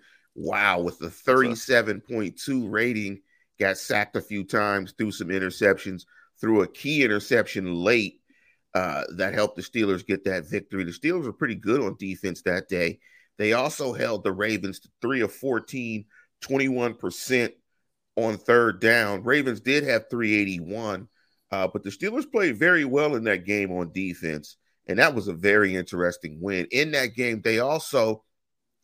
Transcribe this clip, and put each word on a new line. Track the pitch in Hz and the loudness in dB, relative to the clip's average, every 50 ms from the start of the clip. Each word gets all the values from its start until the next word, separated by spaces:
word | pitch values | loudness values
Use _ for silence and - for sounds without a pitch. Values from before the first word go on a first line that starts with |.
| _ _ _ _ _ _ _ | _ _ _ _ _ _ _
Wow, | - - - 98 101 104 101 92 87 | -8 -6 -4 0 2 2 2 2 2
with | 87 87 - - | 0 -2 -4 -6
the | 78 82 | -10 -12
thirty-seven | - - - 131 127 131 131 120 117 113 - - 127 117 107 107 104 101 | -12 -4 2 4 4 4 4 2 0 -6 -2 2 2 4 4 2 -4 -6
point | - - 123 110 104 85 - - | -6 -6 -4 -4 -4 -4 -6 -8
two | - 143 135 127 113 95 | -6 -4 -4 -4 -2 -2
rating, | 104 107 117 123 117 110 104 98 98 95 _ _ _ _ _ _ _ - | 0 0 0 0 0 -2 -4 -6 -8 -12 _ _ _ _ _ _ _ -2
got | 104 98 95 - | 0 0 0 -2
sacked | - - 120 104 104 - - | -4 -2 -2 -2 -2 -2 -4
a | 110 | -6
few | - - 104 101 92 | -6 -6 -8 -8 -6
times, | - - 110 104 104 101 98 92 98 - | -2 0 0 2 2 0 -2 -4 -6 -6
threw | - 113 104 | -4 -4 -4
some | - - 98 85 | -4 -6 -6 -4
interceptions, | 95 95 92 92 - - 110 98 98 - - 101 92 87 - _ _ - - _ _ _ | -2 -2 -2 -4 -2 4 4 4 4 4 0 -8 -10 -10 -12 _ _ -20 -20 _ _ _
threw | - 113 110 104 | 0 4 4 4
a | 92 87 | 4 2
key | - - - 139 156 147 | -2 -8 -4 -2 2 2
interception | 135 113 104 104 101 - 127 113 107 - - 104 95 90 87 | 4 4 2 0 0 2 2 2 2 0 -4 -6 -4 -4 -4
late, | 85 87 104 123 120 101 92 - _ _ _ _ _ _ _ _ _ _ _ - | 0 2 4 4 4 2 -2 -8 _ _ _ _ _ _ _ _ _ _ _ -2
uh, | 92 92 85 71 71 - - 85 | -2 -2 0 -2 -4 -6 -6 -4
that | 87 95 98 | -4 -4 -2
helped | 92 104 107 107 - | 0 0 0 0 -2
the | 85 | -8
Steelers | - - - 117 107 98 92 87 - | -14 -6 -2 0 0 2 0 -2 0
get | - 95 - - | -2 -4 -2 0
that | 98 92 90 76 - | -2 -2 -2 -4 -4
victory. | - 101 95 - 104 95 87 | -6 -6 -6 -6 -6 -6 -4
The | 85 | -6
Steelers | - - - 156 180 180 147 | -6 -4 -4 -2 -2 -2 -4
were | 117 | -6
pretty | 101 - 156 123 104 | -4 -4 -4 -4 -4
good | 85 - 95 120 143 | -4 0 0 0 2
on | 120 95 101 - | 0 -2 -4 -6
defense | 101 95 92 - - 92 85 - | -8 -10 -10 -6 -6 -6 -6 -4
that | - 95 87 92 92 - | -2 -2 0 0 -2 -2
day. | 95 87 85 85 - - _ _ _ _ _ _ _ - | -2 0 0 -2 -2 -6 _ _ _ _ _ _ _ -2
They | 104 107 113 | 0 2 2
also | 120 131 151 - - 139 127 113 | 2 0 -2 -4 -4 -4 -4 -2
held | 117 120 117 113 98 | -2 -2 -2 -2 -2
the | - 101 | -2 -4
Ravens | 92 92 104 110 110 98 92 98 95 - | -2 0 -2 -2 -2 -2 -4 -8 -10 -12
to | - _ _ _ | -18 _ _ _
three | - 120 135 127 | -4 -2 0 0
of | 110 98 | -2 -2
fourteen, | - - - 139 123 110 - - - 131 120 117 110 107 104 - _ - _ _ _ _ | -4 -6 -4 -2 -2 -2 -4 -6 -10 -8 -8 -6 -8 -8 -10 -12 _ -20 _ _ _ _
twenty-one | - - 135 135 135 135 127 123 120 120 110 | -6 -2 0 0 0 0 0 0 -2 -2 -4
percent | - - 92 - - - - 131 123 117 - - _ _ _ _ _ _ _ _ _ _ _ _ | -4 -8 -8 -8 -8 -4 0 2 2 2 0 -4 _ _ _ _ _ _ _ _ _ _ _ _
on | 113 113 110 107 | -2 0 0 -2
third | - - - 120 120 117 113 98 92 | -2 2 6 6 6 6 4 2 2
down. | 110 113 117 117 110 101 101 92 107 | 4 6 6 6 4 2 -2 -4 0
Ravens | 120 139 147 135 131 113 104 | 0 0 2 2 0 -4 -2
did | - 127 139 147 143 | 0 2 2 2 2
have | 135 120 110 - - | 2 0 0 0 -2
three | 127 120 117 107 104 | -4 -2 0 2 4
eighty-one, | 104 101 98 95 87 80 85 101 113 113 107 98 - 107 - _ _ _ _ _ _ _ _ | 2 2 0 -2 -6 -8 -8 -8 -6 -4 -4 -6 -6 -8 -14 _ _ _ _ _ _ _ _
uh, | 98 95 95 92 | -2 -2 -2 -2
but | - 101 | -2 -6
the | - 101 | -8 -8
Steelers | - - - 208 226 302 277 - | -8 -6 -6 -4 -4 -4 -6 -2
played | - 220 196 160 113 | 0 2 2 2 2
very | 98 156 175 180 165 147 | 2 4 4 4 4 2
well | 127 127 143 151 151 143 | 2 2 2 2 2 0
in | 113 113 | 0 2
that | 110 98 90 85 | 2 0 0 0
game | 95 104 104 98 95 | -2 0 0 0 -2
on | 90 90 87 82 | -2 -4 -4 -4
defense, | - 95 95 90 87 - 90 80 76 76 73 - - _ _ _ _ _ _ | -4 -4 -4 -4 -6 -6 -6 -6 -6 -6 -10 -14 -20 _ _ _ _ _ _
and | - 92 107 | -2 2 4
that | 143 160 139 | 4 4 4
was | 117 95 98 | 0 -4 -4
a | 87 | -6
very | 82 92 101 101 107 104 95 92 | 2 4 6 6 6 6 4 2
interesting | 92 87 - 98 87 87 87 87 - - 78 76 80 | -2 -4 -4 -2 0 0 0 0 -2 -10 -14 -12 -8
win. | 87 101 98 92 87 - | -6 -4 -2 -2 -4 -2
In | 120 131 151 156 | 0 0 0 0
that | 147 139 127 117 110 | 0 -2 -2 -2 -2
game, | 120 123 120 113 107 | -2 -2 -2 -2 0
they | 85 117 113 110 | 0 0 2 2
also, | 120 139 156 156 - - 139 127 113 113 110 - _ _ _ _ _ _ _ _ _ _ _ _ | 2 0 -2 -2 -4 -2 2 2 2 2 0 -4 _ _ _ _ _ _ _ _ _ _ _ _